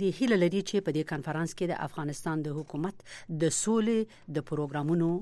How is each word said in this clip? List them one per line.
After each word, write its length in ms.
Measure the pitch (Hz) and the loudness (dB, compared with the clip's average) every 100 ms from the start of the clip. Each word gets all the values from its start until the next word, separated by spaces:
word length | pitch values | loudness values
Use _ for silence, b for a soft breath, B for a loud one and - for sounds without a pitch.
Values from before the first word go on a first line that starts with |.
دي، 80 | 190 - | 0 2
هیله 200 | 247 208 | 2 4
لري 200 | 175 196 | 4 2
چې 240 | 196 202 196 | 0 0 0
په 60 | 151 | -2
دې 80 | 156 | -2
کنفرانس 420 | 151 151 156 165 | -4 -4 -2 -2
کې 120 | - 175 | -2 -2
د 40 | 165 151 | -2 -4
افغانستان 540 | - 147 139 170 156 151 | -4 -6 -4 -4 -2 -2
د 100 | 147 | -6
حکومت 440 | 151 147 175 - B B B 160 | -6 -4 -4 -6 B B B 0
د 100 | 160 - | 2 2
سولې 420 | - 226 220 226 220 b b 151 | 2 4 4 2 0 b b -6
د 80 | - | -2
پروګرامونو 600 | 151 147 147 147 170 165 180 | -2 -2 0 2 4 4 2